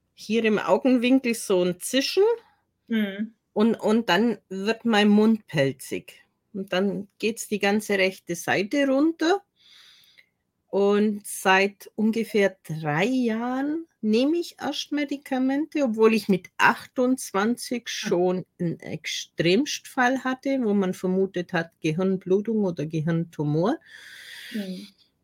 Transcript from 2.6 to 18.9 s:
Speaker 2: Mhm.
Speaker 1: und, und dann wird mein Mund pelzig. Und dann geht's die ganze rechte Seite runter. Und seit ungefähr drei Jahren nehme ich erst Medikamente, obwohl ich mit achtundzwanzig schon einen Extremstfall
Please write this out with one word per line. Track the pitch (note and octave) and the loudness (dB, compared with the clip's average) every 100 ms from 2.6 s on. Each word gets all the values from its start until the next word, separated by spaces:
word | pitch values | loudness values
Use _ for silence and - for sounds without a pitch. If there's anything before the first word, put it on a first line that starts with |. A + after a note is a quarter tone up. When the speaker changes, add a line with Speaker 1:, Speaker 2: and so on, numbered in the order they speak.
| _ _ - | _ _ -4
Speaker 2:
Mhm. | A3 G3+ G3 A3+ _ _ | -2 -2 -4 -10 _ _
Speaker 1:
und, | - A3+ | 0 2
und | - G3 A3 A3+ | 2 2 0 2
dann | F3 A#3+ - - | 2 2 -2 -8
wird | F#3+ G3 A3+ | -8 -4 -2
mein | A#3 G#3 G#3 | 0 4 6
Mund | G#3 A3 A3 - | 6 6 2 -2
pelzig. | D3+ C3+ C3 - F#2 - - _ _ _ | 0 0 -2 -8 -10 -10 -20 _ _ _
Und | G3+ G3 | -12 -4
dann | F3+ G3+ F3+ G3+ - | -2 -2 -4 -10 -6
geht's | G#3+ A3+ - | -6 -6 -6
die | G#3 | -2
ganze | G3+ G#3 G#3 G3+ | 0 0 -2 0
rechte | F#3 F#3+ - | 0 -2 -10
Seite | F3 - C3 G3+ C#4+ C#4 | -8 -2 -2 0 0 0
runter. | C4+ D#4 E4 D#4+ G4 _ _ _ - - _ _ _ _ _ _ _ _ | 2 0 0 0 0 _ _ _ -20 -20 _ _ _ _ _ _ _ _
Und | G3 G3+ G#3 G#3+ G#3 - | 0 2 4 2 0 -8
seit | - F#3+ F#3+ G3 - - - | -4 2 4 4 -2 -16 -2
ungefähr | G#3+ A3+ G#3+ G#3+ G3 G3 | 0 0 0 2 2 0
drei | - D#3 D#3 D3 | -12 -8 -2 0
Jahren | G#3+ C4 A#3 A3 A#3+ B3+ C#4+ D#4+ E4 _ | 2 2 0 -2 -4 -4 -2 -4 -8 _
nehme | G#3+ A3 C4+ E4+ | 0 2 2 0
ich | E4+ - | -4 -8
erst | B3+ D4 - | -8 -8 -6
Medikamente, | D4 C#4+ C#4 - C4 C4 C#4 D#4 D#4 | -4 -4 -6 -4 -2 0 0 -2 -2
obwohl | C#4 A3 A3 | -2 4 4
ich | A3 - | 4 0
mit | F#3 - - | -2 -2 0
achtundzwanzig | G3 A#3+ - - B3+ C4 - G3 G#3 A#3+ - A#3+ - | 2 2 -6 -2 0 0 -2 -2 0 -2 -4 -8 -6
schon | - G#3 F3 F3+ F#3 - - | -8 -2 0 2 0 -6 -6
einen | E3+ - | -6 -6
Extremstfall | C2+ | -8